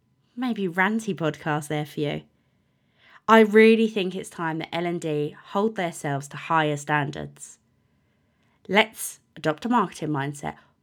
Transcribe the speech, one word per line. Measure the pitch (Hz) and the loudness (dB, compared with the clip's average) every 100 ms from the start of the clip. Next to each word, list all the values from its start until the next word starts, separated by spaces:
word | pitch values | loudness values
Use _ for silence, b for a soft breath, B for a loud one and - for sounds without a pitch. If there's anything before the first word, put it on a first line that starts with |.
| _ _ _ - | _ _ _ -8
maybe | 254 214 190 | -6 -2 -4
ranty | 175 185 220 214 185 | 0 0 0 -4 -2
podcast | 160 147 165 151 147 | -2 -2 -4 -4 -2
there | 151 151 | -6 -6
for | - | -4
you. | 147 151 - _ _ _ _ _ b b b b - | -4 -4 -10 _ _ _ _ _ b b b b 6
I | 226 | 6
really | 214 214 220 226 226 | 8 8 8 8 2
think | 220 185 | 0 -4
it's | 185 - | -6 -12
time | - 165 160 | -8 -6 -6
that | - 170 | -6 -6
L | 175 | -4
and | 170 | -4
D | 160 151 147 - - | -4 -2 -4 -8 -6
hold | 202 214 220 | -2 -2 -2
themselves | 170 - 151 143 143 | -6 -6 -4 -4 -6
to | 143 | -14
higher | - 165 151 147 | -2 2 2 -2
standards. | 143 151 143 151 143 143 - - _ _ _ _ _ _ _ _ _ _ - | 0 0 0 -6 -12 -14 -20 -20 _ _ _ _ _ _ _ _ _ _ 0
Let's | 190 220 - - - _ - | 2 2 -2 -12 -12 _ -6
adopt | 156 151 | -4 -4
a | 226 | 0
marketing | 247 180 - 160 | 0 0 -4 -4
mindset. | 147 139 143 156 - b _ | -4 -4 -6 -10 -10 b _